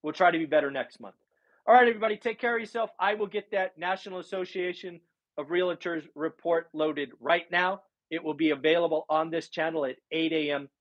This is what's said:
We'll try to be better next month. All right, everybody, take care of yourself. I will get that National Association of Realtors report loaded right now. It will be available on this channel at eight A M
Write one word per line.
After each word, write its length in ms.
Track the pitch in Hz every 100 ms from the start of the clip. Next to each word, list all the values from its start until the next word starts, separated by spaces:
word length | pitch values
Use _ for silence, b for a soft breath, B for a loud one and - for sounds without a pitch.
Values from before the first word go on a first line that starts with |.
We'll 100 | 151
try 180 | 156 180
to 80 | 165
be 80 | 156
better 240 | 151 139
next 300 | 139 123 -
month. 160 | 101 _ _ _ _ _ -
All 80 |
right, 140 | 240 240
everybody, 280 | 220 220 202
take 240 | 240 220
care 140 | 240
of 60 | 233
yourself. 300 | 220 233 220 -
I 140 | 190
will 120 | 214 202
get 240 | 202 202
that 260 | 202 185 -
National 440 | 175 190 202 185
Association 800 | 165 190 180 190 180 175 185 170 _ _ _ -
of 120 | 143
Realtors 560 | 175 180 170 180 165 147
report 540 | - 156 160 165 165 165
loaded 380 | 156 156 143 139 -
right 300 | 123 170 165
now. 320 | 175 180 190 _ _ _
It 120 | 160
will 120 | 156
be 160 | 147 156
available 540 | 139 151 170 170 156 -
on 220 | 156 165
this 180 | 165 156
channel 360 | - 160 165 135
at 100 | 131 _
eight 200 | 160 165
A 200 | 160 147
M 160 | 143 139 _